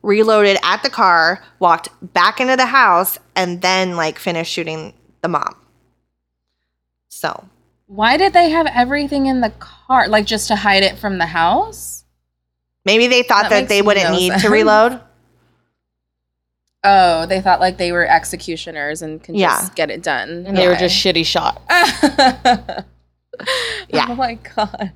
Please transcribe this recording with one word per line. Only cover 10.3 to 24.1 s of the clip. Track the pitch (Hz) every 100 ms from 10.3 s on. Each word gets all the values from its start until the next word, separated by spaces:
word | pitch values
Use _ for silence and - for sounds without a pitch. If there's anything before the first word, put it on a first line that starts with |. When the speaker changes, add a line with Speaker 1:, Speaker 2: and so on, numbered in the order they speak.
| 220 -
Speaker 2:
to | 214
hide | 208 196
it | 196 -
from | 208 190
the |
house? | 170 170 170 240 440 - - - _ _ _ _ _ _ _ _
Speaker 1:
Maybe | - 220 247
they | 247
thought | 247 208
Speaker 2:
That | 208
Speaker 1:
that | 208
Speaker 2:
makes | 254
Speaker 1:
they | 202
wouldn't | 208 202 175
Speaker 2:
no |
Speaker 1:
need | 180 180
Speaker 2:
sense. | 196
Speaker 1:
to | 208
reload. | 214 214 214 233 254 - _ _ _ _ _ _ _ _ _ _ _ _ _ _ _ _ _
Speaker 2:
Oh, | 202 196 180 165
they | 185 190
thought, | 190 180
like, | 190 185
they | 175
were | 175 165
executioners | 165 - 180 - 165 - 160 147 156
and | 160 156
could | - 185
Speaker 1:
Yeah. | 180 -
Speaker 2:
just | 185
get | - 160
it | 110
done. | 170 131 110 170 180
Speaker 3:
And |
they | 196 180
were |
Speaker 2:
Okay. | 175 180
Speaker 3:
just | -
shitty | 190 170
shots. | 160 175 - - -
Speaker 2:
<laughs> | - - - 285 285 262 254 247 240 - - - _ _ _ _ - - 523 466 427 370
Speaker 1:
Yeah. | 302 240